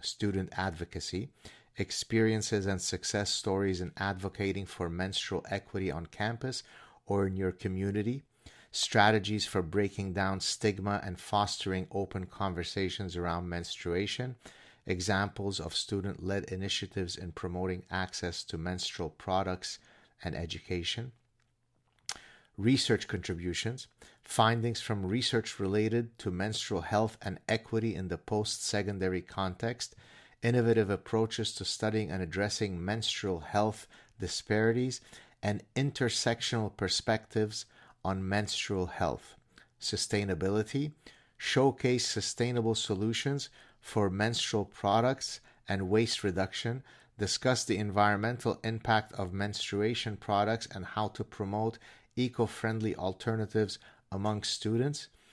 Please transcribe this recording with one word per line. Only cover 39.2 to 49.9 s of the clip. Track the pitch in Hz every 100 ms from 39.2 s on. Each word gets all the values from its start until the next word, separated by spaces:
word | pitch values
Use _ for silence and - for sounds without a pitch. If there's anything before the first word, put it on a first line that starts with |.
| - - _ - - _
sustainability, | - 101 - 104 101 87 95 107 107 135 147 - - - _ -
showcase | - 135 135 127 127 123 -
sustainable | 110 - - 120 123 113
solutions | 110 - 95 110 113 139 139 - - - _
for | - 110 98
menstrual | 95 110 117 - 107 98
products | - 101 107 123 135 - - - _ -
and | 101 92
waste | 110 117 -
reduction, | 101 90 95 - 117 127 - - _ -
discuss | 101 - 127 127
the | - 101
environmental | 104 98 104 101 110 120 117 -
impact | 110 113 - 107 -
of | - 92
menstruation | 98 104 104 - 101 110